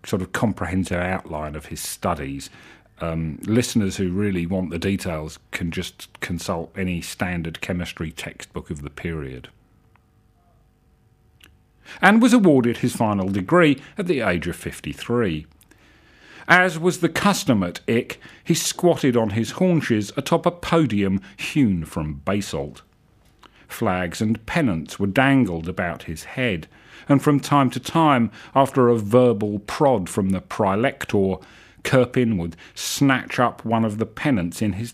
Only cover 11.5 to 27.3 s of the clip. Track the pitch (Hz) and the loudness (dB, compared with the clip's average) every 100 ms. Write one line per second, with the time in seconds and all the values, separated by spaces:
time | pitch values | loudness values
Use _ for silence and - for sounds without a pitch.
11.5 | _ _ _ - - 175 220 247 240 190 | _ _ _ -20 2 4 6 6 6 6
12.5 | 139 120 113 123 - 113 101 95 98 92 | 6 4 0 -2 0 0 0 0 -2 2
13.5 | 175 160 139 - - 180 147 110 87 80 | 4 4 2 -4 -6 -2 0 0 0 -2
14.5 | 82 - - - 71 - 120 110 78 76 | -6 -10 -10 -10 -10 -4 -2 0 -2 -8
15.5 | _ _ _ _ _ _ _ - - - | _ _ _ _ _ _ _ -20 -8 4
16.5 | 175 185 165 170 180 170 - 202 190 - | 6 4 2 0 2 0 2 0 2 2
17.5 | 113 90 - - 117 - - - - - | 2 0 -4 -2 0 -2 -8 -18 -8 -2
18.5 | 165 - - 175 139 143 120 113 101 110 | -2 -2 0 2 4 4 2 2 0 -2
19.5 | - 185 170 - 110 104 - 131 165 170 | 0 2 2 2 0 0 -4 -2 0 0
20.5 | 170 - 165 151 104 98 95 - - - | -2 0 2 2 2 2 0 -4 -12 -4
21.5 | 156 127 92 76 - 78 71 71 101 98 | 2 2 2 -2 -6 -6 -6 -4 -4 -4
22.5 | 78 71 - - _ _ _ _ _ - | -6 -8 -12 -20 _ _ _ _ _ -20
23.5 | _ - - 113 90 90 - 110 110 - | _ -16 -4 -2 0 -2 -2 -2 -2 -2
24.5 | - 143 85 71 - 101 95 131 139 113 | 0 0 0 -6 -4 -2 2 4 4 2
25.5 | 87 82 90 90 82 - 80 - - 127 | 0 -6 -4 -4 -6 -8 -12 -10 -6 -4
26.5 | 90 78 _ - - - 139 151 | -4 -8 _ -20 -10 0 2 4